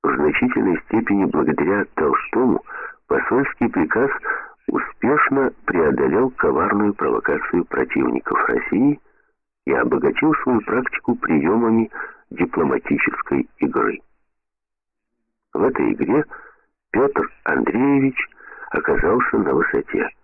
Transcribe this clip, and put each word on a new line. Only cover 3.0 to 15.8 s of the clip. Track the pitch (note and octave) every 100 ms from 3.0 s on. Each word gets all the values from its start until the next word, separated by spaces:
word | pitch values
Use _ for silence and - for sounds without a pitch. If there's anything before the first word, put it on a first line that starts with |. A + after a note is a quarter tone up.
| _
посольский | C#2 - B2+ C#3 - B2
приказ | - - A2 C#3 - - - - - -
успешно | - - - A2 D3+ C#3+ C#3 B2+ -
преодолел | - F2+ D#2 C2 C2+ F2+ C3
коварную | - - C2+ F#2+ G#2 G#2
провокацию | G2+ C2+ A#1 - D2 - F2
противников | E2 - B1+ - B1+ B1 - B1+ -
России | A#1 - F#2+ C#3 D3 _ _ _ _ _ _
и | -
обогатил | C#2 - - - - D#3 D3+
свою | - A#2+
практику | - A#2 B2+ - -
приемами | B2 - D#2 D2+ A2 A#2 A2+ A2 - - - _
дипломатической | - F2 - D2+ B1+ - C#2+ - - - C#2 - _
игры. | - - - - _ _ _ _ _ _ _ _ _ _ _ _ _ _ _
В | -
этой | A2+ -